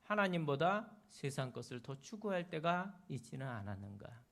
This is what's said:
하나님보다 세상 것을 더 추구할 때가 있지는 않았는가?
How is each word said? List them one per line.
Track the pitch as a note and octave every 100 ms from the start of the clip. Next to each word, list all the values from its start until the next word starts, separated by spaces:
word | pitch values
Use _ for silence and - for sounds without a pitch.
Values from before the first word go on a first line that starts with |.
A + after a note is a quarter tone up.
하나님보다 | - G#3+ G3 F3 D3+ C#3 E3 G3+ G#3+ - -
세상 | - C#3 B2+ C3
것을 | A#2+ A#2+ B2
더 | A#2+ C3+
추구할 | - G#3+ G#3 F#3 F3
때가 | D#3+ D#3+ F3 G3 - -
있지는 | C3+ - C3 C3
않았는가? | A#2+ G2+ G2 G2 G2+ - A#2 -